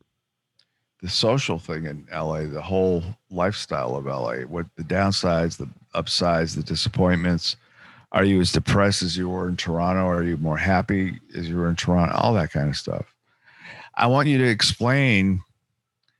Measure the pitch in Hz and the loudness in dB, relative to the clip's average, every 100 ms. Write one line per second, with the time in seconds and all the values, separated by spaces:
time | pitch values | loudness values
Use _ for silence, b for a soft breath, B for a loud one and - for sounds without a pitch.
0 | _ _ _ _ _ _ _ _ _ _ | _ _ _ _ _ _ _ _ _ _
1 | 90 - 113 135 - 85 - 80 80 73 | -6 0 2 2 0 -4 -6 -8 -8 -10
2 | 69 85 80 78 78 76 85 95 92 87 | -10 -8 -6 -4 -6 -8 -2 0 2 2
3 | 87 110 _ 90 90 107 - 76 62 67 | -2 -10 _ -2 -2 -2 -6 -4 -4 -4
4 | 67 67 58 60 64 85 85 - 78 90 | -6 -4 -4 -6 -6 -6 -6 -8 -4 0
5 | 98 98 90 82 85 - 71 - _ 82 | 2 2 2 2 0 -2 -10 -14 _ -6
6 | 82 - 87 82 82 - 76 82 - - | -4 0 2 2 0 -4 -4 -4 -2 2
7 | 90 87 90 85 - - b b b b | 2 2 2 0 -2 -8 b b b b
8 | b - 98 95 87 - - 101 101 98 | b 2 4 4 2 2 2 4 4 2
9 | 90 85 90 90 90 90 87 85 87 92 | -2 -4 -4 -4 -4 -4 -2 -2 0 2
10 | 92 87 87 82 78 78 82 92 - 101 | 2 0 0 -2 -2 0 2 2 2 0
11 | 92 - - - 82 87 85 85 - 87 | -2 -6 -12 -10 -6 -2 0 0 2 2
12 | 85 - 113 110 78 73 71 69 - 50 | 2 2 2 2 0 -2 -2 -2 -6 -8
13 | - _ _ B B B B B B - | -10 _ _ B B B B B B 0
14 | 120 135 151 135 127 107 - - 120 135 | 2 4 4 4 4 2 0 0 2 2
15 | 135 101 98 92 - _ _ _ _ _ | 4 4 2 0 -4 _ _ _ _ _
16 | _ _ | _ _